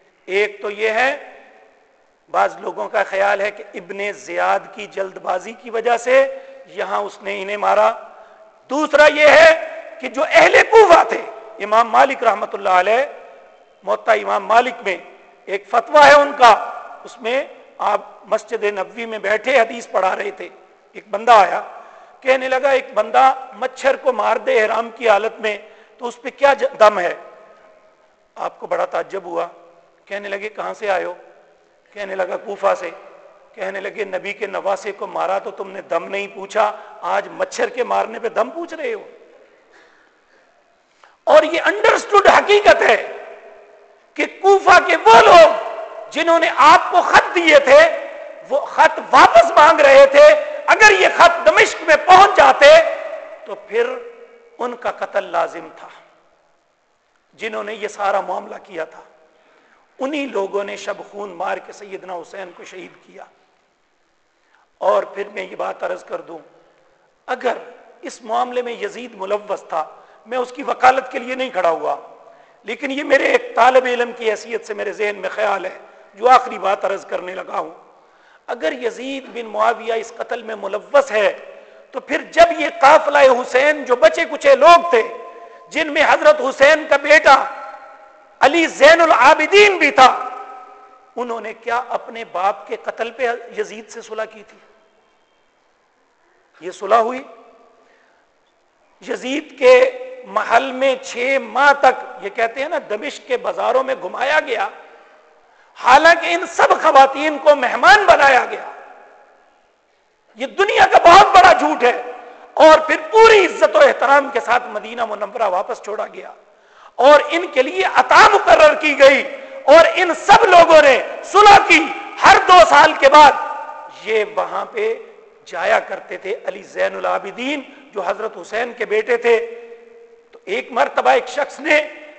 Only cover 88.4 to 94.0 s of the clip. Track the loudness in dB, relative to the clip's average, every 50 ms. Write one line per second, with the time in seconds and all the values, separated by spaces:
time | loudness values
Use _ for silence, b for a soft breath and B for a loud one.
88.4 | 0 2 2 0 -2 -2 0 2 4 4 6 4 4 2 2 4 4 4 4 2
89.4 | 2 2 4 4 4 4 2 0 -2 0 4 4 4 4 4 0 -8 -12 -14 -16
90.4 | -18 -20 -20 -20 -20 -20 -20 -20 -20 _ _ _ _ _ _ -12 -12 -10 -12 -12
91.4 | -12 -14 -16 -14 -10 -8 -8 -6 -6 -8 -10 -12 -12 -14 -16 -16 -16 -12 -8 -6
92.4 | -4 -4 -6 -6 -12 -14 -14 -12 -12 -14 -12 -10 -12 -12 -8 -8 -8 -8 -8 -10
93.4 | -14 -14 -12 -12 -12 -12 -14 -20 -20 -20 -20 -20